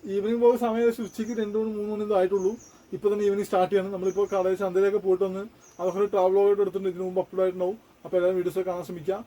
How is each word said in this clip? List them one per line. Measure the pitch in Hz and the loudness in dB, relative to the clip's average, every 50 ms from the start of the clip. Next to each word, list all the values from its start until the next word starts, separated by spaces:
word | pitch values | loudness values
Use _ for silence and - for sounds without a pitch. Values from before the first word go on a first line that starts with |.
| - - 196 | -8 -4 -4
ഈവനിങ് | 202 202 214 233 233 | -2 -2 0 0 4
വ്ലോഗ് | 233 240 247 233 240 | 6 6 6 6 2
സമയം | 233 220 226 233 | -2 0 2 2
ഏകദേശം | 233 226 - 233 190 | 0 0 0 -8 -10
ഉച്ചയ്ക്ക് | - - 220 214 240 226 | -6 -8 -6 -6 -4 -4
രണ്ട് | 220 208 202 214 | -4 -2 -2 -2
മണി, | 220 220 214 | -2 -2 -4
മൂന്ന് | 208 208 208 214 | -6 -6 -6 -4
മണി | 208 214 | -4 -2
എന്തോ | 208 208 190 | 0 2 2
ആയിട്ടുള്ളൂ. | 185 185 196 202 185 190 226 233 - - - - _ _ - | 2 2 2 2 0 0 -2 -4 -12 -20 -20 -20 _ _ -12
ഇപ്പൊ | 180 - 208 208 | -2 0 0 0
തന്നെ | 208 208 202 | 2 2 0
ഈവനിങ് | 196 202 202 - | 0 0 -2 0
സ്റ്റാർട്ട് | - 190 185 180 202 | 2 2 2 4 2
ചെയ്യാണ്. | 196 185 196 202 | 0 0 0 -6
നമ്മളിപ്പോ | 185 180 190 180 190 202 196 202 | -4 -4 -2 0 0 -2 0 0
കടയിൽ | 196 185 185 190 185 202 | 0 2 0 0 0 -2
ചന്തയിലേക്ക് | 190 180 185 196 202 196 208 180 | -2 2 2 2 2 2 0 2
പോയിട്ട് | 190 185 180 202 | 2 2 2 2
വന്ന് | 190 185 190 202 226 - - _ - - - | -2 -2 -6 -10 -12 -16 -20 _ -20 -12 -4
അതൊക്കെ | 175 185 175 190 208 | -4 -4 0 0 -2
ഒരു | 202 202 | 0 2
ട്രാവൽ | 196 185 185 185 | 2 2 4 4
വ്ലോഗായിട്ട് | 202 202 202 202 196 202 | 4 4 4 4 4 2
എടുത്തിട്ടുണ്ട്. | 190 175 196 190 190 175 | 0 -2 -4 -4 -4 -4
ഇതിനു | 175 185 | -4 -6
മുമ്പ് | 185 185 190 185 | -4 -2 -2 -4
അപ്ലോഡ് | - - 185 185 | -2 -2 0 0
ആയിട്ടുണ്ടാവും. | 185 185 185 180 180 208 226 _ _ _ _ _ | 0 0 -2 -4 -4 -4 -6 _ _ _ _ _
അപ്പൊ | 160 185 185 | -2 0 2
എല്ലാവരും | 175 180 190 185 | 2 2 2 2
വീഡിയോസ് | 175 180 151 190 185 185 | -2 -2 -2 -4 -4 -4
കാണാൻ | 180 180 170 - | -4 -6 -8 -10
ശ്രമിക്കുക. | 180 175 151 165 190 208 233 | -12 -10 -4 -4 -4 -4 -6